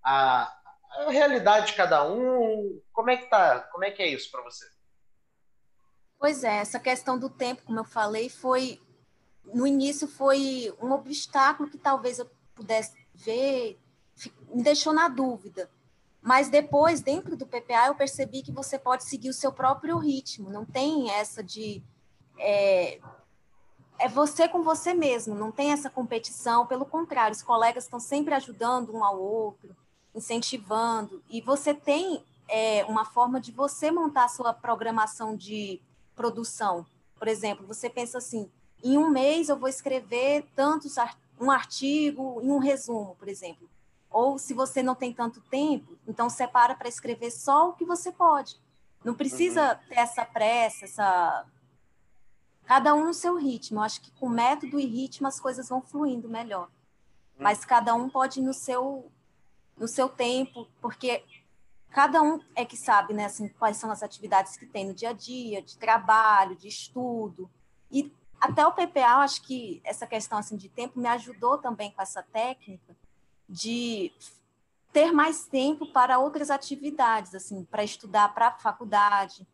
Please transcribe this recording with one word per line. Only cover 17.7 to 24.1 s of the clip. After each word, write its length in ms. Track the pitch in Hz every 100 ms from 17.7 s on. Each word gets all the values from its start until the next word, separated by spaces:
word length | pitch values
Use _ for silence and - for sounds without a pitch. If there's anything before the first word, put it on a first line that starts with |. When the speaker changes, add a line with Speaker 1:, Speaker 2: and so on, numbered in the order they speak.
Speaker 2:
A, 140 | 240 269
eu 80 |
percebi 480 | 285 277 - 262 262
que 80 | 262
você 260 | 262 269 269
pode 280 | 254 254
seguir 240 | - 262 247
o 40 |
seu 200 | 262 269
próprio 440 | 269 262 269 302 339
ritmo. 540 | 302 269 - - 190
Não 140 | 202
tem 460 | 220 262 285 311 240
essa 320 | 202 214 -
de, 360 | 185 214 214 202 - _ _ _ _ -
é, 640 | 208 202 196 185 160 76 - - _ _ _ _ _ _ _ _
é 80 |
você 400 | 254